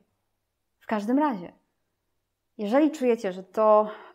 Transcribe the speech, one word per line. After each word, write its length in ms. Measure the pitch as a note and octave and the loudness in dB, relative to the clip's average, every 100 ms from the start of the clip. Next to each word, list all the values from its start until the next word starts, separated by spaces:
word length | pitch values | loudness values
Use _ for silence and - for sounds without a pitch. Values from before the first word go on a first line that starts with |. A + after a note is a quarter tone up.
| _ _ _ _ _ _ _ _ | _ _ _ _ _ _ _ _
W 80 | - | -6
każdym 320 | G#3+ G#3 C4+ | -6 -2 0
razie, 340 | D4+ G#3 F3 - _ _ _ _ _ _ _ _ _ - | 0 -4 -10 -20 _ _ _ _ _ _ _ _ _ -10
jeżeli 320 | G3+ C4 D#4 | -2 2 2
czujecie, 420 | D4 B3+ A3+ G3+ | 0 -2 0 -2
że 100 | F#3 | -8
to 480 | F#3 - G#3+ G#3+ G#3+ - - | -8 0 4 4 2 -6 -18